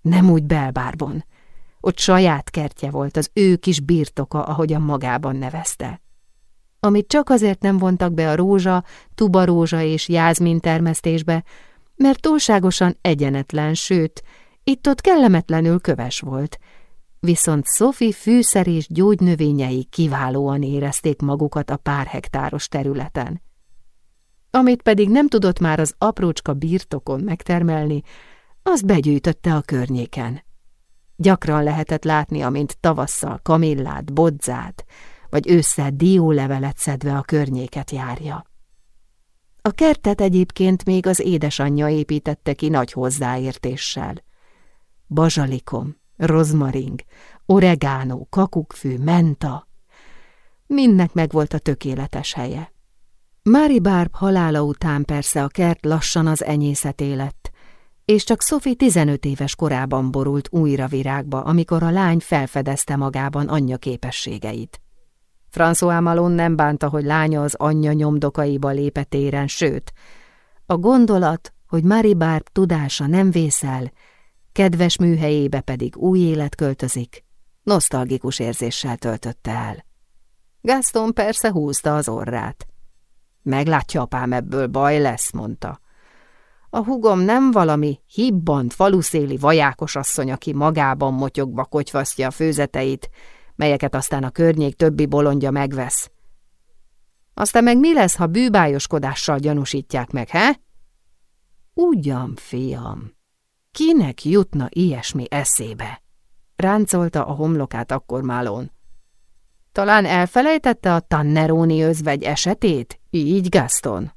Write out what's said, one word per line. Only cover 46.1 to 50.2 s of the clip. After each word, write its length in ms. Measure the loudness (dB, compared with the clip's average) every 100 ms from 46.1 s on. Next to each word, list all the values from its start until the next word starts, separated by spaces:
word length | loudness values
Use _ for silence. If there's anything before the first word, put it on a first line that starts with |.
| _
rozmaring, 840 | 0 2 4 2 0 -2 -6 -10 -14 -20 -20 -20 2
oregánó, 800 | 4 6 4 0 -2 -4 -8 -6
kakukkfű, 640 | 0 0 0 -6 -8 -6 -2
menta. 680 | 2 4 4 2 -6 -8 -14 -20 _ _ -20 -20